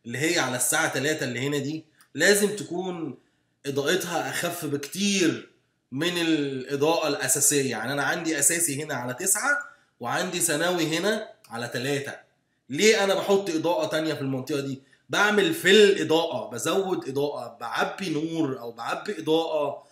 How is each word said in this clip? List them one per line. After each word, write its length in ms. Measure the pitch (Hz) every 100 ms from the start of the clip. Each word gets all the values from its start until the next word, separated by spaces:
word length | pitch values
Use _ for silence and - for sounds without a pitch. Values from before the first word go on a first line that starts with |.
| 117
اللي 120 | 123
هي 220 | 160 170
على 160 | 131 123
الساعة 360 | - 156 156
تلاتة 300 | 143 143 156
اللي 160 | 131 120
هنا 180 | 143 147
دي، 280 | 135 156 - _ _
لازم 420 | 135 180 202 202 -
تكون 640 | 139 175 185 175 147 123 _ _ _ _ 139
إضاءتها 640 | 139 143 185 175 165 131
أخف 360 | - 170 170 147
بكتير 840 | 143 - 185 202 196 160 117 - _ _ _ _
من 260 | 131 175 175
الإضاءة 840 | 165 156 139 131 - 139 151 165 156
الأساسية. 640 | 139 135 147 - 143 131
يعني 220 | 110 120
أنا 100 | 143
عندي 360 | 139 170 160 147
أساسي 440 | 135 170 147 135
هنا 100 | 151
على 200 | 127 123
تسعة 440 | 123 - 208 262 277 - - _ _
وعندي 400 | 120 147 185 175
ثانوي 580 | 156 151 175 180 151 165
هنا 320 | 196 220 - - -
على 180 | 113 120
تلاتة. 460 | 120 131 143 - - - _ _ _ -
ليه 340 | 147 214 214
أنا 120 | 196 180
بحط 340 | - 196 196
إضاءة 380 | 160 156 160 156
تانية 260 | 156 156
في 80 | 143
المنطقة 380 | 135 131 127 143
دي؟ 220 | 139 127 - _ -
بعمل 440 | 175 208 208 170
فيل 480 | - 175 214 202 160
إضاءة، 480 | 151 160 170 120 104
بزود 600 | 120 147 190 185 170 139
إضاءة، 480 | 135 143 127 120 -
بعبي 500 | 117 123 185 - 185
نور 500 | 147 160 165 139 127
أو 120 | 120
بعبي 480 | 113 123 175 - 165
إضاءة 640 | 151 160 165 156 143 - -